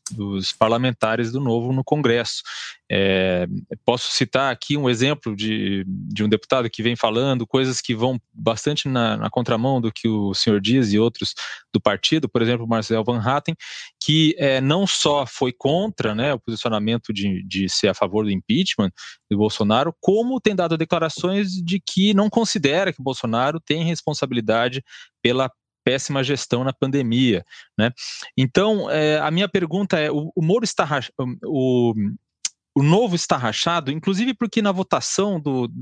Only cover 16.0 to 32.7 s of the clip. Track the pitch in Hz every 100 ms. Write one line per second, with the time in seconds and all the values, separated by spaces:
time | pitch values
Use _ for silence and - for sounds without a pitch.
16 | 113 107 135 131 - 113 120 107 107 117
17 | - 104 101 92 95 95 95 - 104 92
18 | 98 104 107 98 - 117 190 - 98 -
19 | - - - 101 107 - 104 113 156 -
20 | - 202 240 262 - 190 170 160 165 170
21 | 160 - 180 196 202 185 170 190 - -
22 | 202 196 208 233 226 202 139 156 190 156
23 | 135 127 120 113 131 160 - 151 165 165
24 | - 147 135 120 110 113 123 131 - -
25 | - _ 117 123 131 - _ _ - 135
26 | - 139 131 139 - 123 131 131 135 139
27 | 123 117 127 95 - - - - 113 -
28 | - - - - 131 - 202 208 110 147
29 | 151 151 151 165 202 202 170 175 202 170
30 | 151 147 156 - 160 220 226 - 165 143
31 | - - 127 123 104 143 127 123 120 110
32 | 101 - _ _ - - _